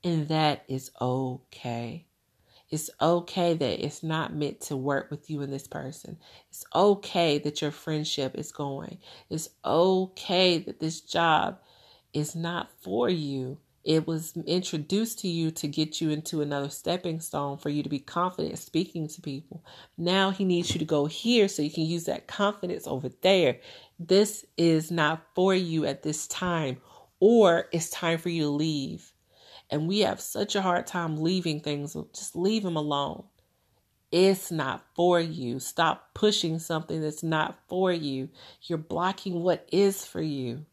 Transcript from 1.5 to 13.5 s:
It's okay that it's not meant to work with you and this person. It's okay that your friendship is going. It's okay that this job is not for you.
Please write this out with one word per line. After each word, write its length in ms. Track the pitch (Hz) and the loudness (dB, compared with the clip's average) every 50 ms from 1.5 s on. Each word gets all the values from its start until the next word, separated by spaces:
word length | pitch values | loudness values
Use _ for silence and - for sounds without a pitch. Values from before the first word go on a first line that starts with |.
| - - - 120 120 117 120 113 117 165 _ _ _ _ _ _ _ _ _ _ _ _ _ _ | -20 -10 -8 -6 -6 -4 -6 -8 -10 -12 _ _ _ _ _ _ _ _ _ _ _ _ _ _
It's 200 | - 151 - - - - | -6 -6 -6 -8 -4 0
okay 540 | - 160 175 175 170 - - 190 175 170 165 | 2 4 4 2 0 -4 -2 0 2 2 2
that 320 | 165 147 117 87 - - | 2 2 0 0 -2 -4
it's 180 | 147 - - - | -6 -6 -6 -4
not 300 | 160 160 160 156 - 160 | -2 -2 -2 -2 -4 -4
meant 280 | 151 147 143 - _ | -4 -4 -4 -4 _
to 140 | - - 147 | -8 -6 -6
work 360 | 131 127 147 139 139 - - | -4 0 0 0 0 -2 -4
with 180 | 147 147 _ - | -12 -12 _ -8
you 120 | 156 143 | -6 -6
and 120 | 143 139 135 | -4 -6 -6
this 140 | 135 - | -8 -10
person. 500 | - - 151 139 131 - - - - 160 165 _ - - - _ _ | -10 -10 -8 -8 -10 -12 -14 -16 -16 -16 -16 _ -20 -20 -20 _ _
It's 160 | - - - - - | -18 -18 -18 -2 2
okay 640 | 165 190 208 202 196 - - - 180 170 160 147 147 | 6 6 6 6 4 -2 -4 2 2 4 4 4 2
that 220 | 147 151 147 - | 0 -2 -4 -2
your 100 | 156 147 | -4 -4
friendship 640 | 143 - - 165 156 151 151 156 - - 135 135 - | -4 -6 -6 -4 -2 -2 -2 -2 -2 -2 -4 -4 -4
is 160 | - 147 - | -6 -10 -10
going. 460 | - - 147 143 135 - - - - - _ - - - _ _ | -8 -6 -6 -6 -6 -8 -10 -12 -14 -16 _ -20 -20 -20 _ _
It's 200 | - 160 - - _ _ - | -8 -8 -8 -10 _ _ -2
okay 920 | - 120 165 175 190 190 185 190 185 - - - - 185 180 190 180 175 | 2 4 4 6 6 4 2 0 -2 -6 -14 -4 0 2 4 6 4 4
that 220 | 165 165 - - _ | 2 -2 -6 -8 _
this 220 | 165 160 160 - | -6 -6 -6 -8
job 580 | _ - - 170 170 165 156 156 - - 190 - _ _ _ _ _ - - _ _ _ - | _ -4 0 2 4 6 4 4 4 0 -4 -8 _ _ _ _ _ -20 -20 _ _ _ -4
is 220 | 151 151 151 - | -4 -4 -4 -6
not 360 | 165 165 170 175 170 - - - _ | -6 -6 -6 -6 -6 -8 -10 -14 _
for 280 | - 185 190 233 240 233 | -10 -4 -2 0 2 2
you. 500 | 185 165 151 139 139 135 127 127 | 0 0 -2 -4 -4 -6 -6 -8